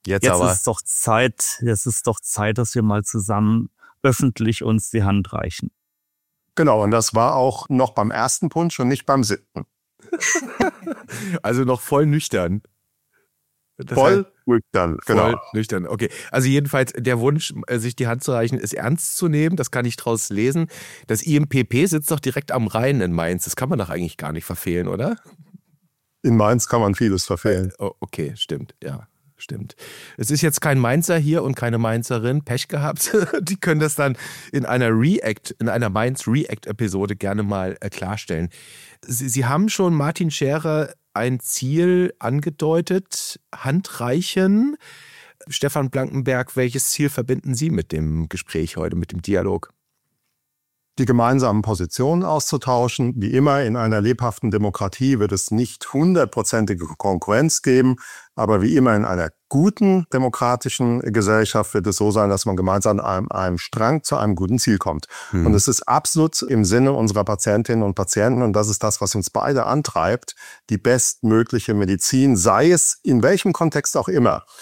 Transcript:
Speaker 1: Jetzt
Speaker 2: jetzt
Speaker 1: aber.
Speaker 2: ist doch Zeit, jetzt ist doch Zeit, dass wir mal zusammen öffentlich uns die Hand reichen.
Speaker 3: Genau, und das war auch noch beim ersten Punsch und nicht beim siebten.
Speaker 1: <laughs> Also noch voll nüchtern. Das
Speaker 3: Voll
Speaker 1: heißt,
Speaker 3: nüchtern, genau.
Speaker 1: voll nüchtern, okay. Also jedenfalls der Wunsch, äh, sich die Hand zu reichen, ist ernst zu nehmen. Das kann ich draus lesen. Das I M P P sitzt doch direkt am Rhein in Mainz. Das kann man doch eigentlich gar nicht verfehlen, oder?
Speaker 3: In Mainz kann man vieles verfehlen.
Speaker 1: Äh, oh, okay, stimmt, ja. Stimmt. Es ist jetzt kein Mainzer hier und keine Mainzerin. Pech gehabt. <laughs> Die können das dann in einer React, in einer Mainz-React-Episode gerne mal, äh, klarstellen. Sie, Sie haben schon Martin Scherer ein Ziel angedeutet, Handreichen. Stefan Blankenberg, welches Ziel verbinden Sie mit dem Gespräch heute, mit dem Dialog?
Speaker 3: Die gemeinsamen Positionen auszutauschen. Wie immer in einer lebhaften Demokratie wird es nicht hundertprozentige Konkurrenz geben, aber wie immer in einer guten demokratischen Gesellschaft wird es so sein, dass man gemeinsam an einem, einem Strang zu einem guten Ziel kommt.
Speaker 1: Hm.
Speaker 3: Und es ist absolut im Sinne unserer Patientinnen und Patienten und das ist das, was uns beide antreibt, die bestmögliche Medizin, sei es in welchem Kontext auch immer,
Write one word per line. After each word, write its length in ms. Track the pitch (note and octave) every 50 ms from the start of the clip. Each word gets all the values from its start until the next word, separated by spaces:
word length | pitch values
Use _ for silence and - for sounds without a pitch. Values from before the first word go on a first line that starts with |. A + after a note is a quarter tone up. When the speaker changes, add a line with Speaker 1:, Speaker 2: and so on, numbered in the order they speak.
| - F#2
Speaker 1:
Jetzt 160 | F#2+ G2 -
Speaker 2:
jetzt 100 | B2+ F2+
Speaker 1:
aber. 180 | F2 F2+ F2+
Speaker 2:
ist 140 | F#2 - -
doch 160 | B2 G#2+ -
Zeit, 800 | - - - - - A#2+ A2 A2+ B2+ B2+ - - - - - -
jetzt 240 | A#2+ A#2+ A2 G2+ -
ist 220 | B2 G#2 - - A#2+
doch 120 | A2 -
Zeit, 360 | - - - G#2+ G#2 G#2+ G#2+ B2
dass 160 | A#2+ - -
wir 60 | B2
mal 220 | G#2+ G#2+ G#2 G#2 G2+
zusammen 680 | - - A2+ F#2+ G2 G#2 G#2 G#2+ G#2+ A2+ A2+ - - _ _ _ - _ _ -
öffentlich 600 | C#3 B2 - D3 B2+ - - A2+ A2 A2+ - -
uns 260 | A2+ A2 A2 - -
die 140 | - A2+ G2
Hand 300 | G2 G2+ G2+ F#2 - -
reichen. 360 | - - - - - - - - _ _ _ _ _ _ _ _ _ _ _ _ _ _ _ _
Speaker 3:
Genau, 260 | - D#3+ C#3+ A2+ G#2+ G#2
und 80 | G#2
das 220 | A2+ A2+ A2 - A2
war 220 | A2+ A#2 C3+ D#3
auch 320 | C3+ B2+ C3+ - - - -
noch 220 | C#3+ B2+ C3 B2+
beim 180 | - A#2 G2+ G#2+
ersten 400 | - G#2+ A#2 C3 - - - D#3+
Punsch 300 | - D#3+ E3+ E3+ - -
und 80 | B2+ B2
nicht 180 | C3+ - -
beim 180 | - C#3 C3+ B2
siebten. 420 | G2+ G2 - _ _ - - - - _ _ _ _ _ _
Speaker 1:
<laughs> 140 | _ - F4 - - - - E4+ C#4 - - - A#3+ F4 - - F#3+ E4 - - - - - A2+ G#3+ F#3+ F3 - -
Also 200 | G#2+ A#2+ B2+ C3+
noch 180 | B2 B2+ A#2+
voll 240 | - - D3 C#3 D#3
nüchtern. 560 | D3+ D3 D#3 - - - G2 F2+ E2+ F#2+ G#2+ - _ _ _ _ _ _ _ _ _ _ _ _ _ _ _ _ _ _ _ _ _ _ -
Das 200 | - - A#2+ C3
Speaker 3:
Voll 280 | C3+ D#3+ F#3+ G3+ F#3+
Speaker 1:
heißt, 220 | - _ _ _ -
Speaker 3:
nüchtern, 500 | A#2+ A2+ - _ - G2 F2+ E2+ E2 - -
genau. 240 | - A2 F#2+ F2+ -
Speaker 1:
voll 100 | - - - - -
nüchtern, 340 | G#2+ A2 - A2 F#2+ F2 -
okay. 220 | G2+ G#2 A#2 - - - - -
Also 160 | - C3 C3 C3+
jedenfalls 460 | C3+ D3 C#3+ C#3 - C3+ C3 B2+ - -
der 220 | B2 B2+ B2 A#2
Wunsch, 340 | A2+ C#3 D3 D#3+ - - C#3+ A#2 G#2+ -
äh, 100 | B2 A#2
sich 180 | A2 B2 A#2
die 120 | - B2+ A#2
Hand 160 | A#2 B2 -
zu 80 | -
reichen, 260 | B2+ A#2 A#2 A2+ C3 -
ist 160 | - G#2+ -
ernst 440 | - - A#2+ D#3 E3+ - - - -
zu 100 | F#3 E3
nehmen. 280 | D3 D3 D#3 E3 F#3
Das 160 | E3 B2+ -
kann 140 | - B2+ A#2+
ich 120 | A#2+ A#2 -
draus 320 | - A#2+ A#2 A2 - -
lesen. 380 | G#2 G2+ A2+ C3 C#3 E3 E3 - - - - - - - -
Das 200 | - A2+ G#2 -
I 100 | E3 D3 D3
M 100 | D3+ D3
P 160 | - C3+ A#2
P 220 | - A#2+ B2+ E3+
sitzt 240 | F#3+ E3 D3+ D3 -
doch 100 | D#3+ C#3+
direkt 320 | - C3 - C#3+ - -
am 160 | - B2+ A2+ G2
Rhein 340 | - A2 A#2+ C#3 C#3 B2
in 120 | F#2 F2 E2+
Mainz. 300 | E2+ E2 E2+ F#2 F2+ -
Das 120 | - -
kann 140 | - B2+ C3+
man 80 | - A#2
doch 120 | F#2+ -
eigentlich 280 | D2 F2 F2 D#2+ - -
gar 140 | - D2
nicht 140 | D#2 E2 -
verfehlen, 420 | - F#2 - - F#2+ E2+ F2 F2+ F#2
oder? 300 | F#2 F#2+ B2+ F#3+ A#3 - _ _ - - - _ - - _ _ _ _ _ _ _ _ _ _ _ _ -
Speaker 3:
In 140 | C3 A#2 A2
Mainz 300 | G#2 G#2 B2 A#2 - -
kann 140 | - A#2
man 140 | A2 G2+ G2
vieles 300 | - A#2+ G#2+ F#2+ F2+ -
verfehlen. 440 | - G2 - - G#2+ G2 F2+ F#2+ F#2 - -
Speaker 1:
Äh, 60 | G2+
oh, 80 | G2 - _
okay, 340 | - - - - D#2+ C#2+ -
stimmt, 380 | - - - D#2 - - - - _
ja. 260 | - - - - A2 - _ _ _ _ _ -
Stimmt. 360 | - - C#3+ - G2+ - - - - - - - - - - -
Es 140 | - A2
ist 100 | D3+ C#3+
jetzt 200 | E3 D#3 - -
kein 180 | - D3+ C#3 C3+
Mainzer 360 | A#2+ A#2 C3 E3 E3 - F3
hier 280 | E3 D3 D3+ D#3 E3+ G2
und 100 | C3+ B2+
keine 240 | - B2 A#2 A#2 A2+
Mainzerin. 640 | A#2 A2+ A2+ A#2 A2+ - B2+ A2+ A2 B2 C3+ D3+ D3
Pech 240 | - B2 C3 - -
gehabt. 460 | - D3 C#3+ D3+ - - - - - G#3+ F#3 -
<laughs> 100 | - D4+
Die 180 | E3+ - G3 -
können 220 | - F3 D#3 D3+
das 140 | D#3 D3+ -
dann 240 | - C#3+ C#3 B2+ - - - - - - -
in 140 | - C#3 B2
einer 240 | - A#2+ B2+ B2 A2+
React, 640 | A2+ A2 B2 D#3+ G3+ - - A2 G#2+ - - - - -
in 100 | A2+ A#2
einer 220 | G2 B2 A#2+ G#2
Mainz-React-Episode 1200 | F#2 G#2+ A2+ B2+ C3 - - A#2 A#2 C#3+ D3 - - - - - G#2 - A#2+ G2+ F2+ F#2+ G2 G2 G#2
gerne 280 | - - G2 G2+ G#2 G#2
mal, 340 | G2+ G#2 F#2+ F#2 F#2 - -
äh, 120 | - G2+
klarstellen. 580 | - - F#2+ F#2 G#2+ G#2 - - F2 D#2+ F2 F2 - - - - - - - - - _ -
Sie, 240 | - B2+ A#2 C#3 C3
Sie 160 | A#2 C#3 B2+
haben 240 | B2 C#3 D#3+ G#3 A3
schon 240 | - - G3 F3 E3+
Martin 380 | D3 C#3+ D3+ D#3+ - F3+ D#3+
Scherer 580 | D3 - D3 C3+ D3 D#3 D#3 D#3+ D#3 D3+ D3 - - _ _ _ -
ein 260 | G2+ A#2 B2+ C3 A#2+
Ziel 760 | - - - - B2+ C3 D3 E3 F3 F3+ F3+ F3+ F3+ F3+ - -
angedeutet, 1200 | - A#2 C3 D3 D3 F3 D3 - D#3 D#3 D#3+ E3+ E3+ - F3+ G3 F#3+ - - - - - - - _ _ -
Handreichen. 1200 | - - C3 C#3+ F3+ F#3+ - - - A#2 A#2+ C3 E3+ F3+ - - F#3 F#3 F#3+ G3+ G#3+ B3+ C#4+ D4 - - - - - - - - - - - _ _ - -
Stefan 440 | C#3 - - C#3 - D3 C3+ B2+
Blankenberg, 640 | - C3+ C3 - - C3+ B2 C3+ B2+ B2 B2+ - -
welches 340 | C3 B2+ B2 A#2 B2 - -
Ziel 200 | - - D3 C#3
verbinden 440 | - - A#2 B2+ C3 - - C#3 C3
Sie 160 | A#2 D#3 E3
mit 220 | E3 - - -
dem 380 | E2 D#2 D#2 D2+ D#2 D#2+ E2 D#2
Gespräch 460 | - D2+ - - - E2 D#2+ E2 -
heute, 200 | E2+ E2 E2+ -
mit 160 | F2 E2+ -
dem 100 | - F2+
Dialog? 500 | - - G2 F2+ F#2 G2 F#2 E2+ - - _ _ _ _ _ _ _ _ _ _ _ _ _ _ _ _ _ _ _ _ _ _ _ _ _ -
Speaker 3:
Die 60 | C3
gemeinsamen 560 | B2 B2 A#2+ A#2 A#2+ C3 C3+ B2+ A#2 G#2 G#2+
Positionen 600 | G2+ A2+ G#2+ F2 F2+ E2+ - - B2 C#3+ E3+ F3 F#3+
auszutauschen. 920 | E3 D#3 D3+ - - D#3+ C3 - C3 B2+ A#2+ B2 A#2+ - - B2+ A#2+ B2 A#2+
Wie 120 | G2 A2+
immer 320 | - C3 C#3+ D3 C#3 C#3
in 140 | C#3 A2 A2+
einer 260 | A#2+ A2+ A2 A2 G#2
lebhaften 480 | G#2 A#2 B2 - B2 A#2 - - - A2
Demokratie 720 | F#2+ G#2 G#2 G2+ F#2+ - G#2 F#2+ - - C3 C3+ C3+ G#2+
wird 120 | G#2 G2+
es 200 | G2 F#2+ - -
nicht 420 | G#2+ A2+ B2 - - - - - -
hundertprozentige 920 | C3+ D#3+ F#3 F#3 E3+ C3 - - A#2+ G2+ - - A2+ G#2+ G2 G2+ E2+ E2+ D2+ D#2+ -
Konkurrenz 640 | - G2+ F#2+ E2+ - G2+ G#2 A#2+ D#3 D#3+ - -
geben, 360 | - C3+ B2+ C3 B2 C3 B2+ - - - - - - _ _
aber 300 | - A2+ G2+ A2 F#2+ F#2+
wie 120 | A#2 D#3
immer 200 | C#3 C3 B2 A2
in 100 | G#2 G#2
einer 240 | - F#2 F2+ E2 D#2 - _ _ -
guten 600 | - C#3 E3 G#3+ G#3+ - G#3+ G3 F#3 F#3 E3 -
demokratischen 880 | - C3 C3 B2 - - C3 B2 B2 B2 - C3 - - B2+ A#2+ A#2+ A#2+
Gesellschaft 760 | - A#2 G#2 A2+ G2+ G2+ G#2+ A2 A2 - - A2 G#2 - -
wird 100 | G#2 F2
es 120 | G#2 G2 -
so 120 | G#2 G#2
sein, 220 | G2+ A2 G#2 G2+
dass 160 | G2+ G2+ - A2
man 80 | F#2
gemeinsam 440 | F2+ F#2 F#2+ F#2+ G2+ G2 A2+ G2+ G2
an 60 | -
einem, 220 | - F#2+ F#2 - -
einem 280 | - G2 F#2 F#2 F2+ E2
Strang 420 | - - - A2+ A2 A#2 D#3 D3+
zu 160 | - - D3 B2+
einem 160 | G#2+ G#2 G2
guten 240 | F2 F#2+ F#2 B2 A#2+
Ziel 220 | - B2 G#2+ F#2
kommt. 260 | - F2+ D#2 D2+ - - - - - -
Speaker 1:
Hm. 160 | - F2+ E2
Speaker 3:
Und 80 | F#2+ G#2+
es 140 | G2+ - C#3
ist 160 | A#2 - -
absolut 580 | - B2+ C#3+ - - - D#3+ D#3 D#3+ - -
im 240 | C3 B2+ C3+ A2 G#2
Sinne 280 | F2 G#2 B2 C3+ C3+ C#3
unserer 300 | B2 A2+ G#2+ G2+ G#2 G2
Patientinnen 600 | A2 G#2 - - A2 G#2 A2 A2 - A#2 A2+ G#2+
und 100 | G2+ F#2+
Patienten 480 | - F#2+ - - G#2+ G#2 A#2+ C3 B2
und 120 | B2 A2 F#2+
das 140 | G#2 G#2 G#2+
ist 140 | G#2 -
das, 180 | - G#2+ - -
was 140 | G2+ F#2+ -
uns 160 | G#2+ F#2 -
beide 380 | - - - - C#3+ B2+ - -
antreibt, 640 | B2 D3+ C#3+ - - F2 D#2+ F#2 A2+ - - - - - - - - - _ -
die 80 | A2+ F#2+
bestmögliche 960 | - A#2+ B2 B2+ - - - - - A2 A2 A2+ A#2 - B2+ A2+ - - A2
Medizin, 600 | G#2 G2+ F#2 G2 F#2 - - C3 C3 C3+ C#3 B2
sei 360 | F#2 E2+ A2+ F#2+ A2 C#3+ E3+
es 280 | F3+ D#3+ - - - - -
in 180 | - C3+ A#2
welchem 320 | G#2+ D3 G3+ F#3 - G3 E3
Kontext 420 | - E3+ D#3 - D3 - - - D3+
auch 100 | A2+ -
immer, 380 | F#3 C3 A#2+ G#2 C2+ - - _ - -